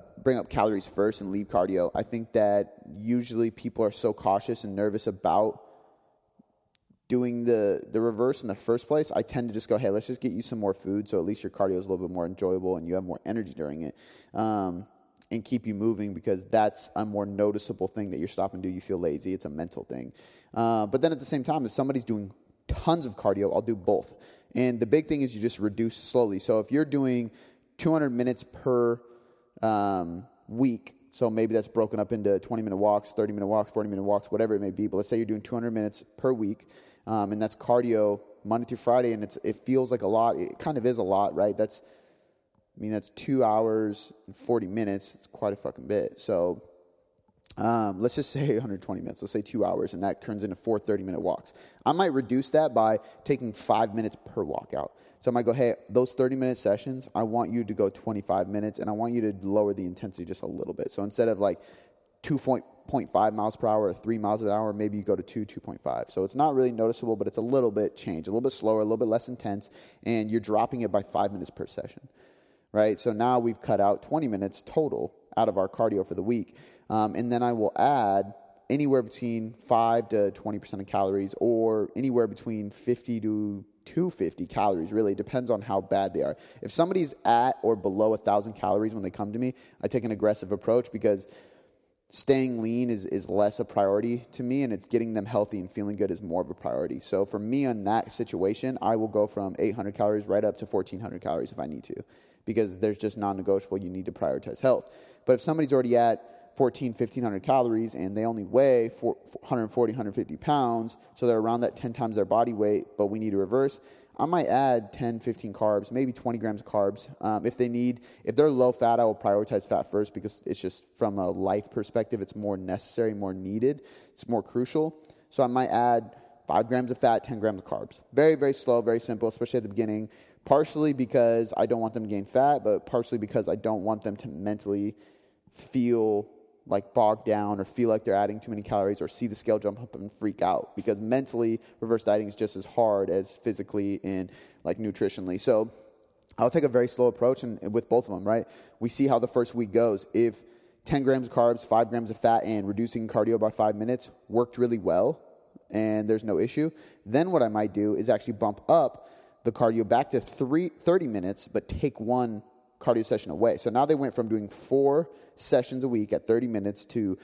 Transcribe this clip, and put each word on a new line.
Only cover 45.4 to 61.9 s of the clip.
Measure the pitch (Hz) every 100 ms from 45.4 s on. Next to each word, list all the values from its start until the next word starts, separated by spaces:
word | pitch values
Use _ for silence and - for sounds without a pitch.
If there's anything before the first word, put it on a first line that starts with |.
| 104
a | 101
fucking | - - 64
bit. | 104 67 -
So, | - 95 87 - - _ _ _ _ _ _ _ - -
um, | 107 117 104 95
let's | 117 -
just | 135
say | 139 143 110
<laughs> |
a |
hundred | 120 98
twenty | - 92
minutes. | - -
Let's | 101
say | 107
two | 104 113
hours, | 92 90 -
and | 87
that | 98 -
turns | - 104
into | 101 92
four | - 104
thirty-minute | - 104 95 85
walks. | 90 76 - - - _ -
I |
might | 160 190
reduce | 135 117 127 127
that | 151 156
by | 120 110 110 - -
taking | - 139 120
five | 101 - 113 113
minutes | 107 110 - -
per | -
walkout. | 78 65 - 69 71 - - _
So | -
I |
might | 120 117
go, |
"Hey, | 123 120 107 -
those | 107 127
thirty-minute | - 127 135 131 123
sessions, | 104 101 - 131 - -
I |
want | 110 117 92
you | 120
to | 107
go | 107 98
twenty-five | - - 104 - 95 90
minutes, | 104 107 -
and | -
I |
want | 107 117 120
you |
to | 110 98
lower | 95 104 104
the | 98
intensity | 90 87 101 92 85
just | 92
a | -
little | - - -
bit." | -
So | -
instead | 101 - 113
of, | 98
like, | 101 85 - - -